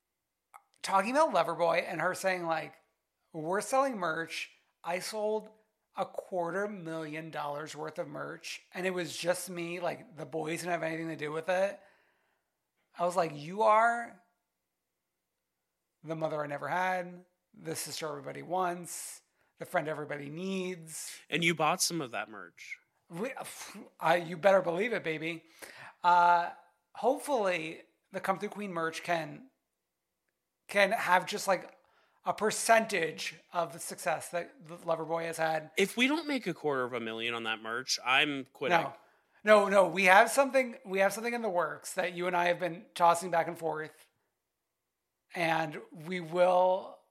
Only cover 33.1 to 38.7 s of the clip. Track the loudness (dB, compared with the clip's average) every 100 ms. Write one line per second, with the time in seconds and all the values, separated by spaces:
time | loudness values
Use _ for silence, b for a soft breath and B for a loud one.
33.1 | -4 -10 -12 _ -4 -4 -6 -12 -4 -2
34.1 | -2 -4 -6 -8 -12 -18 -10 -2 -2 0
35.1 | -4 -4 0 0 0 -2 0 2 4 2
36.1 | 2 0 -2 -2 -2 0 0 0 -2 -4
37.1 | -4 -4 -2 -2 -4 -4 -6 -4 -4 2
38.1 | 4 4 0 -6 -6 2